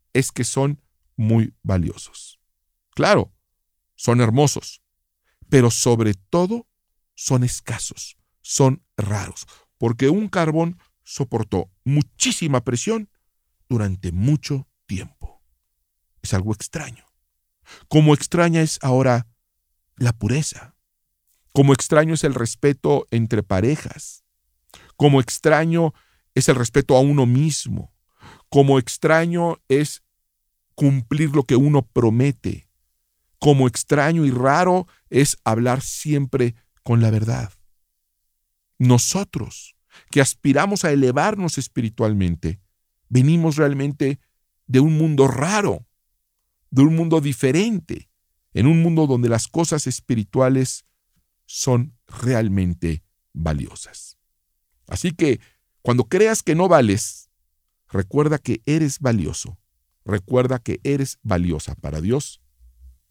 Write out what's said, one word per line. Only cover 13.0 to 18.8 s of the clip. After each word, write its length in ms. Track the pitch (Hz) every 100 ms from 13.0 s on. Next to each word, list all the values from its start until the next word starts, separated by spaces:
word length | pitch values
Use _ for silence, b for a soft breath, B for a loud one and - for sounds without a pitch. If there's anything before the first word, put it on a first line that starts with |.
| 214 _ _ _ _ _ _
durante 440 | 120 104 95 92
mucho 580 | 87 113 151 - 139 139 _ -
tiempo. 580 | 98 - _ - - _ _ _ _ _ _ _ _
Es 140 | - 101
algo 180 | 98
extraño. 520 | 110 - 165 143 120 _ _ _ _ _ _ B B _
Como 260 | 151 156
extraña 480 | 147 - 170 170 165
es 160 | 160 -